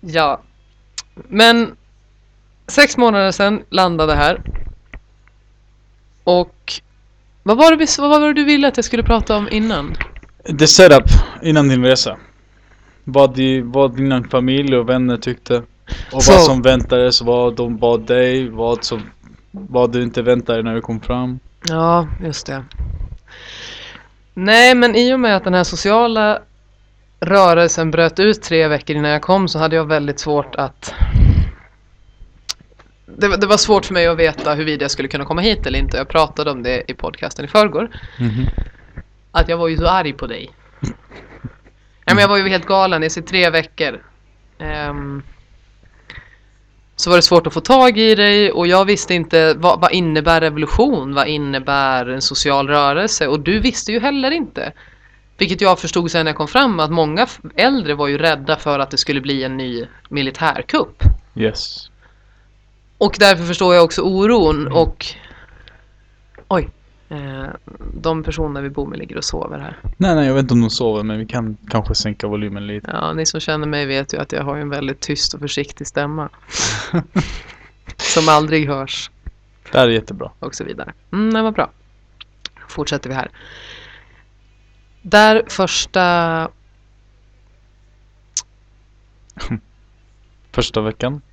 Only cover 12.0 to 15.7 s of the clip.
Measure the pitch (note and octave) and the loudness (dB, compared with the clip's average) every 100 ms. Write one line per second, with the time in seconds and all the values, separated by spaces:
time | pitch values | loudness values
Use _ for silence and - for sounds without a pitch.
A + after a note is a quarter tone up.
12 | - F#2+ - _ _ _ _ _ _ _ | 0 -6 -18 _ _ _ _ _ _ _
13 | - C3+ C3+ B2+ C3 C3 A#2+ C3 C#3 A#2+ | -2 4 4 4 0 0 -2 0 0 2
14 | C#3 C3 A#2 C3 B2+ C3+ C#3+ B2+ A#2 B2+ | 0 0 0 0 0 0 2 0 2 0
15 | B2+ A#2+ C3 B2 - B2 A#2 | 0 -2 -6 -8 -2 -4 -4